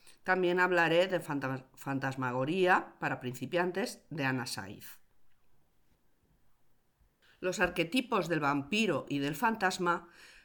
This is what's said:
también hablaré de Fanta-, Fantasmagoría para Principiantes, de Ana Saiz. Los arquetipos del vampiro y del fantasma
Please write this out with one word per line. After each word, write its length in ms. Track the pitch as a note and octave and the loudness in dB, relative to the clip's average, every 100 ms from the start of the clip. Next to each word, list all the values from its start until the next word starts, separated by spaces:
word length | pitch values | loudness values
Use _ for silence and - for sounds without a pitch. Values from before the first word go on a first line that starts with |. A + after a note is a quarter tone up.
| - - | -20 -8
también 380 | - F#3 F3 F3+ | -2 2 4 4
hablaré 460 | F3+ F3 E3 E3 F#3+ | 4 4 4 4 4
de 120 | F3 | 0
Fanta-, 480 | D#3+ C#3+ C3 C3 - | -2 -4 -2 -4 -8
Fantasmagoría 1200 | - C#3 C3+ C3+ C3 B2+ B2+ C3 F#3+ F3+ F#3+ - - | -12 -6 -2 -2 -2 -2 -2 0 2 4 4 2 -6
para 180 | D3 C3+ | -4 -4
Principiantes, 840 | B2 B2+ - E3+ F3+ F3 B3 - - | -6 -8 -4 -2 0 -2 -4 -6 -10
de 140 | D#3 | -4
Ana 220 | C3+ C3 A#2+ | -2 -2 -4
Saiz. 560 | - F#2+ - - - - - - - - - _ _ _ _ _ _ _ _ _ _ _ _ _ _ _ _ _ _ | -8 -10 -12 -16 -20 -20 -20 -20 -20 -20 -20 _ _ _ _ _ _ _ _ _ _ _ _ _ _ _ _ _ _
Los 180 | F3+ F3 | -4 0
arquetipos 720 | F3+ F3+ E3 C4 B3+ G#3+ E3 | 0 0 0 0 0 0 0
del 100 | D#3 | 0
vampiro 680 | C#3+ C#3+ C3+ G#3+ G#3+ C3+ - | 2 0 0 0 2 0 -2
y 100 | C#3+ | -2
del 160 | C#3+ D#3 | -2 0
fantasma 720 | A#3 A3 F#3+ F#3 F3 F3 - - - - | 0 0 0 0 0 0 -4 -20 -20 -20